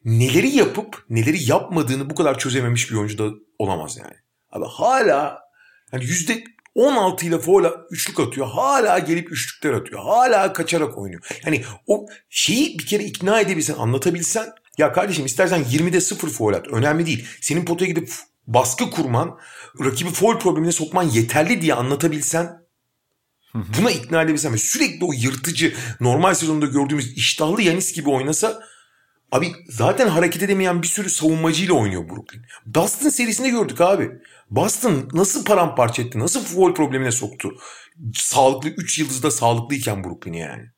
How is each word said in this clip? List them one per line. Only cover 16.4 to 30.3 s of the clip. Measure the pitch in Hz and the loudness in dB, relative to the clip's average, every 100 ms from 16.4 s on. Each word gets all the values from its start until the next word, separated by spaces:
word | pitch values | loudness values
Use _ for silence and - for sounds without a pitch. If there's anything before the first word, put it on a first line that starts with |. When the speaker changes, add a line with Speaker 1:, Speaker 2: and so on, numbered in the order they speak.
| 107 | 0
Speaker 1:
at. | 92 - | 0 -2
Önemli | 113 143 160 165 | 0 2 2 0
değil. | 120 117 - | -2 -4 -10
Senin | - 151 | -4 -2
potaya | 170 170 185 | -2 -2 0
gidip | 170 165 - - _ - | -2 -6 -12 -18 _ 0
baskı | 117 127 - 247 | 2 2 0 -4
kurman, | - 143 120 170 - - - - - | -2 0 0 -2 -6 -20 -20 -18 -4
rakibi | 135 120 175 | -4 -2 -4
foul | - 208 226 | 0 2 2
problemine | 190 156 165 | 2 2 0
sokman | 165 156 185 | 0 -2 0
yeterli." | 170 113 117 151 160 240 | 2 2 2 2 2 2
diye | 165 | 2
anlatabilsen, | 123 127 139 160 151 143 165 170 - _ _ _ _ _ _ _ _ _ | 0 0 0 0 -2 -2 -2 -4 -8 _ _ _ _ _ _ _ _ _
Speaker 2:
Hı | 117 | -10
hı. | 92 107 | -4 0
Speaker 1:
buna | 226 | 0
ikna | - - 165 | 0 -2 0
edebilsen | 160 151 151 | 2 0 0
ve | 107 | 0
sürekli | - 285 269 165 | 0 0 0 0
o | 175 | -4
yırtıcı, | 131 120 127 - 151 156 - 120 110 | -2 -2 -2 -6 0 0 -2 -10 -2
normal | 123 131 185 | 2 4 4
sezonda | 180 160 156 147 | 2 0 0 0
gördüğümüz | 139 139 147 120 - | 0 0 -2 -4 -2
iştahlı | - - 156 208 | -2 0 0 2
Yanis | 190 170 190 | 2 2 -2
gibi | 165 147 | -4 0
oynasa, | 135 135 156 220 220 - _ _ _ _ _ - | 0 0 0 -2 -2 -12 _ _ _ _ _ -2
abi | 127 170 - - | -2 -2 -6 -12
zaten | 117 120 196 240 | 0 0 4 2
hareket | 160 170 | 4 2